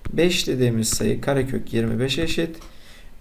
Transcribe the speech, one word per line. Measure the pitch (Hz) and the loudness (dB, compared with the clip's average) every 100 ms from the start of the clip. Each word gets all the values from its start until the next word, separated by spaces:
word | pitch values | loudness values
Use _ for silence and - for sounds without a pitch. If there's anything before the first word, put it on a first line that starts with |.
| - | -4
Beş | 104 175 180 - | 2 2 2 0
dediğimiz | 135 123 113 110 | 2 2 4 0
sayı | - 110 113 | 2 2 0
karekök | 143 139 - 110 - | 2 0 0 -2 0
yirmi | 113 113 110 | 0 0 0
beş | 131 147 | 0 0
eşit. | 165 - 165 - - - - - - - | 0 0 -2 -4 -14 -18 -18 -18 -16 -2